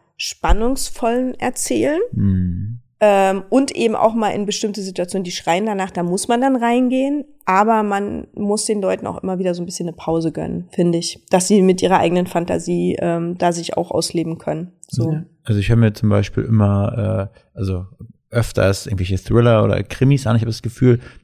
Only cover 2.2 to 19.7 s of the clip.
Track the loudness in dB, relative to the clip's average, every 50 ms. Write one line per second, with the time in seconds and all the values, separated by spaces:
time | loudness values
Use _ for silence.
2.2 | 0 2 2 2 0 0 -2 -4 -6 -8 -8 -12 -14 _ _ 2 4 4 6 6
3.2 | 4 2 2 -2 -2 0 2 2 2 2 0 0 0 0 2 2 2 2 2 2
4.2 | -2 -2 -2 -2 -2 -4 -4 -4 -4 -4 -4 -6 -8 -8 -6 -6 -6 -4 -4 -6
5.2 | -6 -6 -8 -6 -2 -2 0 0 0 -2 -2 -4 -4 -6 -4 -4 -4 -2 -2 -2
6.2 | -2 0 0 2 2 2 0 0 0 0 2 2 2 2 0 0 0 0 -2 -4
7.2 | -6 -8 -16 -10 -4 0 2 2 4 4 4 2 2 0 -2 -2 -4 -4 -8 -10
8.2 | -10 -12 -10 -6 -4 -2 -2 -2 -2 -2 -2 -2 0 -2 -2 -2 -4 -6 -8 -6
9.2 | -6 -6 -4 -2 -2 -2 -2 -4 -6 -8 -8 -8 -8 -8 -8 -8 -4 -2 -2 0
10.2 | 0 -2 -4 -4 -6 -6 -6 -6 -8 -6 -2 0 2 2 2 0 -2 -4 -10 -12
11.2 | _ 0 0 2 4 6 6 6 6 6 4 4 2 2 4 4 4 2 2 0
12.2 | 0 0 -2 -2 -2 -2 -2 -4 -2 -2 -2 0 0 0 0 0 -2 -2 -2 -2
13.2 | -2 -4 -4 0 0 0 0 0 -4 -6 -4 -4 -4 -2 -2 -4 -2 -2 -2 -4
14.2 | -4 -4 -6 -8 -6 -6 -6 -6 -6 -10 -14 _ -16 -8 -4 -2 -2 -2 -2 -4
15.2 | -6 -10 _ _ -4 -2 0 0 2 2 4 4 4 4 2 2 0 2 2 2
16.2 | 0 0 -2 -2 0 2 2 4 4 4 2 2 0 0 -2 -2 -2 -2 -2 -2
17.2 | -4 -6 _ _ _ _ -12 -8 -6 -4 -4 -6 -6 -10 -16 -20 -20 -20 -20 _
18.2 | _ _ -2 -2 -2 0 0 2 2 2 2 0 -4 -6 -4 -4 -2 -2 -2 -4
19.2 | -2 2 2 4 6 6 6 4 4 2